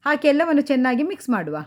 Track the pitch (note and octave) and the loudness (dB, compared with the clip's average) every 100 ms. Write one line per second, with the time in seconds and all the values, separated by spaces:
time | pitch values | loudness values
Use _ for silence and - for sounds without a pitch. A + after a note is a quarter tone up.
0 | C#4+ D4 D4+ C#4+ E4 D4 C#4+ C4 B3+ A#3+ | -2 0 2 2 2 2 2 0 2 0
1 | D#4 G4 - A3 D#3+ D3+ | -2 -6 -4 -4 -2 -8